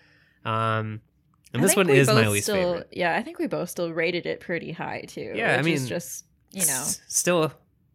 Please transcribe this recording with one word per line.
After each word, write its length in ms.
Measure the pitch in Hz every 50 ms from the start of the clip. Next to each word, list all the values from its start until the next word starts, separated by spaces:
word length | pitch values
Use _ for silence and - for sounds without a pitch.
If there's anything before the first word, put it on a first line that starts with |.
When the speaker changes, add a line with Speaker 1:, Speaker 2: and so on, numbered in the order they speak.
| _ _ _ _ _ _ _ _ -
Speaker 1:
Um, 560 | 113 113 113 113 113 110 110 110 110 107 107 - _ _ _ _ _ _ _ _ - -
and 80 | 120
Speaker 2:
I 40 | 139
Speaker 1:
this 60 | - -
Speaker 2:
think 40 | 208
Speaker 1:
one 100 | 190 170
Speaker 2:
we 120 | 139 139
Speaker 1:
is 80 | 139 123
my 160 | - - -
Speaker 2:
both 100 | 107 104
Speaker 1:
least 120 | 101 104
Speaker 2:
still, 100 | - 208 190 180 180 175
Speaker 1:
favorite. 160 | 165 - -
Speaker 2:
yeah, 240 | - - 180 170 160
I 80 | 175 233
think 160 | 311 339 -
we 80 | 339 196
both 220 | - 151 160 175
still 220 | - - 175 165
rated 340 | 165 170 160 170 175 170 -
it 140 | 160 156 156
pretty 320 | - - 175 160 - 156
high, 300 | 160 - 151 - - - - -
too, 240 | - - - 110 -
Speaker 1:
Yeah, 200 | - 226 202 147
I 60 | -
Speaker 2:
which 120 | 143 165 160
is 80 | 143
Speaker 1:
mean, 80 | 131 123
Speaker 2:
just, 360 | - 175 - - - - - _ _ _ _ _
you 140 | - 190 180
know. 80 | - -
Speaker 1:
s-, 280 | - - - - - - -
still 360 | - - - 175 180 170 156
a 80 | 156 - - _ _ _ _ _ _